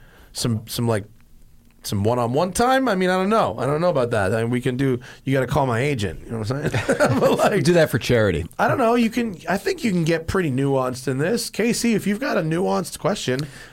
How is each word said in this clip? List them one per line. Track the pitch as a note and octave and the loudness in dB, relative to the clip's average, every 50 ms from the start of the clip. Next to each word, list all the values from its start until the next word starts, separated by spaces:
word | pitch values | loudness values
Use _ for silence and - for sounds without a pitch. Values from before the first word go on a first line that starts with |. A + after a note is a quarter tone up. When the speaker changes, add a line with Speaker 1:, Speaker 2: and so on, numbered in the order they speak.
| - - - - - - | -20 -20 -20 -20 -20 -14
Speaker 1:
some, | - - - B2 A2+ G#2+ - - | -8 -4 -2 -2 -2 -2 -4 -6
some, | - - A#2+ | -6 -2 0
like, | A#2 A2 G2+ G#2 - - - - - - - - - - - - - - - | 0 0 0 -2 -6 -16 -20 -20 -20 -20 -20 -20 -20 -20 -20 -20 -20 -20 -14
some | - - G#2 G2+ G2+ | -8 -6 -2 0 0
one-on-one | A2+ B2 B2 A#2 A#2 B2+ D3 F3+ F#3+ | 2 2 2 0 0 0 0 0 0
time? | - - A#3 B3+ C4 C4+ C4+ A#3+ | 0 0 2 4 4 2 2 0
I | G3 | 0
mean, | F#3 F#3 F3+ | 0 2 2
I | F#3 | 2
don't | F#3 F#3 G3+ | 2 2 2
know. | A3 A3 E3+ G2+ G2 A#2+ | 2 2 2 0 0 -2
I | B2 | -2
don't | C3+ D3 D#3 | -2 0 0
know | F3 F3+ | 0 2
about | D#3 C3 B2 A#2 | 2 2 0 0
that. | A#2+ G#2+ G2 F#2 A#2 | 0 0 0 2 0
I | A2+ | 0
mean, | A#2 A#2 | 0 0
we | B2 B2 | -2 -2
can | B2 C3+ B2 | -2 -2 -2
do, | B2+ C#3 C3+ B2 B2 - - - - - | 0 0 0 0 -2 -4 -10 -18 -8 -4
you | C3+ | 0
gotta | C3+ C3 C3 | 0 0 0
call | B2+ C#3 D3+ C#3 | 0 0 0 0
my | B2+ A#2 A2+ | 2 0 0
agent. | C3+ D3 C#3+ G#2+ G#2 F2 D2 - - | 0 -2 -2 -2 -4 -4 -6 -8 -10
You | - | -10
know | A#2 A2+ | -8 -6
what | G#2+ G#2 | -4 -4
I'm | C3 C#3+ - D3+ | -4 -4 -4 -4
saying? | - A2+ - | -4 -2 -2
<laughs> | - D#3+ - D4 G#3 B2+ - | 0 0 2 2 2 2 2
But, | - C4+ - - | 2 2 2 2
like, | - A3 - F#3 C3 | 2 2 2 2 2
Speaker 2:
Do | D#3+ F3 | 4 6
that | E3 D#3 - | 4 4 4
for | - A#2 | 2 -2
charity. | - - B2 A2+ A2 G2 E2 D#2+ - - - - | 0 2 4 4 4 4 2 0 -4 -6 -4 -2
Speaker 1:
I | G3 B3 | 0 0
don't | D#4 C#4+ | 2 2
know. | A#3 A3+ A#3+ | 2 4 4
You | A#3+ A#3 A3 | 4 2 2
can, | - B3 A#3 A3 F3 - - - | 0 -2 -4 -4 -6 -8 -4 -4
I | F3+ | -2
think | - - F#4+ G4 E4+ D#4+ | -2 -2 -2 -4 -2 -2
you | A3+ | 0
can | F3+ F3 D#3+ | 0 2 2
get | D#3+ E3 D#3+ D#3+ - | 2 0 0 0 -2
pretty | - F#3+ F3+ D3 | 0 0 0 0
nuanced | B2 C3 C#3 C#3 C3+ C3 B2+ B2+ B2 C3 - C#3 | 0 0 0 2 2 0 0 -2 -4 -6 -4 -4
in | B2+ C3 | -2 0
this. | D#3 F3+ A#3+ A#3 - - | 0 0 0 -2 -4 -4
K | - - G#3 A#3+ | -4 -2 0 0
C, | G#3 - - A#3 A3 | 0 0 0 2 0
if | F3+ - | 2 0
you've | F#3+ G#3 G#3 | -2 -2 -2
got | C#4 D4 - | -2 -2 0
a | G3+ | 0
nuanced | D#3+ D#3 D#3+ F3 F#3+ F#3+ G3 G3 F3+ - - - | 0 0 -2 -2 0 0 -2 -2 -4 -6 -8 -4
question, | - D#3 G#3 - - B2+ B2+ C3+ D#3 - - - - - | -2 -2 -2 -2 -2 -2 -2 -2 -4 -8 -10 -16 -20 -10